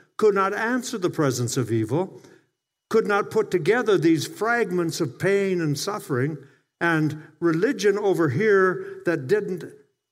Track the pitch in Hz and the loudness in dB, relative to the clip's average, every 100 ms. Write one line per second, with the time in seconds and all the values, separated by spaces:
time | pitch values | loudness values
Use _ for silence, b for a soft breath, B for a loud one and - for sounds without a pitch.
0 | B - 214 196 196 202 220 247 240 220 | B 0 2 4 0 -2 -2 -2 -4 -4
1 | 175 - 143 120 120 135 107 113 110 147 | -2 0 0 0 -2 -2 -2 -2 0 -2
2 | 190 B B B B _ _ _ _ 226 | -4 B B B B _ _ _ _ 0
3 | 196 202 - 220 208 180 156 240 220 175 | 2 0 0 -2 0 0 2 2 2 2
4 | 165 160 - - 220 240 185 180 165 156 | 4 2 0 -4 -2 0 0 -2 -4 -4
5 | 147 - 185 196 196 180 156 143 202 208 | -6 -2 0 0 0 0 -2 -2 -4 -8
6 | - 123 143 147 B B B _ 170 160 | -4 -2 -2 -4 B B B _ 0 2
7 | 151 151 B _ 170 165 233 208 202 202 | 0 -2 B _ 0 2 0 2 0 2
8 | 202 165 156 127 220 196 190 170 - - | 2 2 2 2 4 4 4 0 -8 -6
9 | 175 160 131 208 185 180 - - _ _ | -4 -2 0 0 0 -8 -10 -18 _ _
10 | _ | _